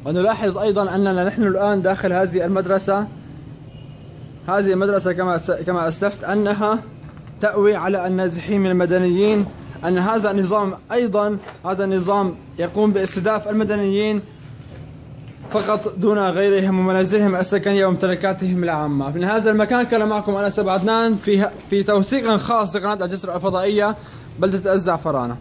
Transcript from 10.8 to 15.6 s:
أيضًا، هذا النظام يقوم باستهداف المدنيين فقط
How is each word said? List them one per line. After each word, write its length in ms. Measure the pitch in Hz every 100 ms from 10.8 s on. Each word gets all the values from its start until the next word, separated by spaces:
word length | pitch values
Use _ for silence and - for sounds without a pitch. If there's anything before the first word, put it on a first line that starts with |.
| -
أيضًا، 460 | 233 233 202 208 202 - - 175
هذا 180 | 190
النظام 500 | 196 190 180 202 185 165 - -
يقوم 340 | 170 202 214
باستهداف 560 | 196 190 196 190 214 208
المدنيين 720 | 214 214 208 196 196 214 214 202 - - - - - - - - - - - -
فقط 420 | 208